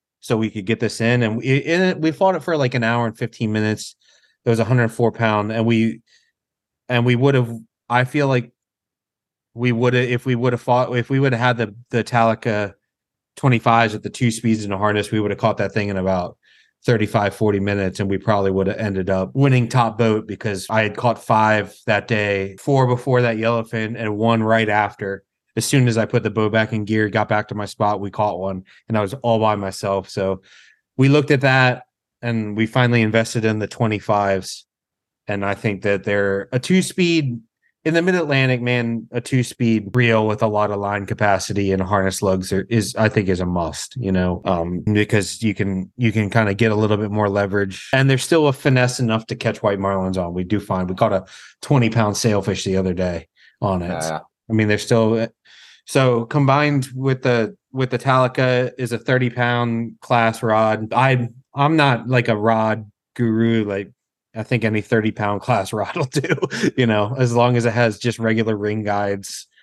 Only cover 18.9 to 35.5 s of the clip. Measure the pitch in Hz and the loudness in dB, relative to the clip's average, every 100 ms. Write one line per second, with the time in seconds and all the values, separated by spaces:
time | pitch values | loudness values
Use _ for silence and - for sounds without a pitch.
18.9 | 95 92 95 92 135 139 127 113 127 117 | -4 -2 -2 -2 0 2 2 2 0 0
19.9 | 107 113 107 110 95 110 95 - 110 107 | 0 0 0 -4 -8 -6 -6 -2 0 0
20.9 | - 120 110 - 110 110 107 95 - - | 0 -2 -2 0 2 4 2 -2 -6 -2
21.9 | 101 - 107 104 98 98 95 - 135 127 | -2 0 -2 0 -2 -4 -6 0 2 2
22.9 | 123 139 123 120 110 113 117 113 113 110 | 0 0 0 2 0 0 -2 -4 -6 -6
23.9 | 113 110 104 113 113 110 113 107 104 101 | -6 -6 0 2 2 2 2 2 0 0
24.9 | - 98 98 _ _ _ - - 143 123 | -4 -8 -8 _ _ _ -6 0 2 4
25.9 | 110 107 120 104 110 107 110 107 110 101 | 2 0 -2 -2 -2 0 0 0 -4 -2
26.9 | 110 107 107 104 104 - 104 101 - 104 | 0 0 0 0 -2 -4 -8 -8 -2 -2
27.9 | 101 101 101 104 90 98 92 - _ - | -2 -6 -4 -4 -4 -6 -8 -12 _ -6
28.9 | 110 98 127 120 110 110 104 98 - 101 | -4 -2 -4 0 2 2 0 -4 -6 -4
29.9 | 98 92 104 95 92 _ - _ _ _ | -4 -4 -4 -4 -4 _ -20 _ _ _
30.9 | - 135 147 143 143 135 131 127 123 - | 0 4 4 4 2 4 4 4 2 -6
31.9 | _ _ _ 120 113 107 104 110 131 123 | _ _ _ -4 -4 -2 -2 0 2 4
32.9 | 120 110 113 110 117 110 107 101 - 113 | 4 2 2 0 -2 -2 -2 -4 -2 -2
33.9 | 104 - 104 101 95 92 - - _ _ | 0 0 0 0 -2 -4 -14 -18 _ _
34.9 | _ _ _ - 101 98 | _ _ _ -8 -4 -4